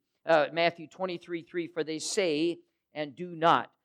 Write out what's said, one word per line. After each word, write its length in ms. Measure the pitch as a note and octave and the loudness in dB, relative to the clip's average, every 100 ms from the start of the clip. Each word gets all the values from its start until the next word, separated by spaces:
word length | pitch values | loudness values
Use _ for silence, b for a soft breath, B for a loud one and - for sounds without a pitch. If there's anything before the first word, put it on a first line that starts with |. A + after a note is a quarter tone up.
| _ _ D3+ | _ _ 2
Uh, 220 | D#3+ C3+ | 2 2
Matthew 360 | D#3 E3+ E3+ D#3 | 2 0 0 -12
twenty-three 560 | - F#3 F3 - E3+ | -8 -6 -6 -8 -10
three, 240 | C#3+ F3 E3 | -8 -6 -6
"For 160 | E3 | -4
they 160 | D3+ D#3 | -4 -4
say 600 | - - F#3 D3 E3+ - _ _ _ | -4 0 2 2 0 -2 _ _ _
and 220 | D3 D3+ B2 | -10 -8 -8
do 180 | F3+ E3 | -10 0
not." 360 | E3 C#3 - _ | 4 4 2 _